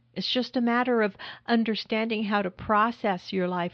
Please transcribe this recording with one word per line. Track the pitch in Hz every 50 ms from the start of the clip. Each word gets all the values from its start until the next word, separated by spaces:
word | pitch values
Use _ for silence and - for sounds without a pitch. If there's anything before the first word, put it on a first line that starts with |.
| _ _ _
It's | - 190 -
just | - 254 233 - -
a | 254
matter | 233 233 233 247 247 254 240 226
of | 214 202 - - - - - - -
understanding | - 233 233 226 226 214 - - - 226 220 226 233 220 214 226
how | 196 208 208
to | 196 180
process | - - - - 214 208 214 240 233 - - 208 180 180 - -
your | 196 190 180
life | 180 185 175 175 180